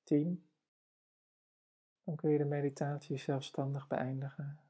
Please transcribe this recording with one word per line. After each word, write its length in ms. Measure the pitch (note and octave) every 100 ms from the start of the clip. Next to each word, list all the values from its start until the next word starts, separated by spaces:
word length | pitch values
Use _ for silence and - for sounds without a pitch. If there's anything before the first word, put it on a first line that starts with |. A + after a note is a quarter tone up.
tien, 460 | - D3+ D#3+ F3 - _ _ _ _ _ _ _ _ _ _ _ _ _ _ _
dan 120 | - D3+
kun 140 | D#3
je 80 | D3
de 80 | D3
meditatie 720 | C#3+ C#3+ C#3 C#3+ C#3+ - C3+
zelfstandig 720 | - C3+ C3+ - C#3 C#3 -
beëindigen. 720 | - B2+ C3+ C#3 - C#3+ D3 _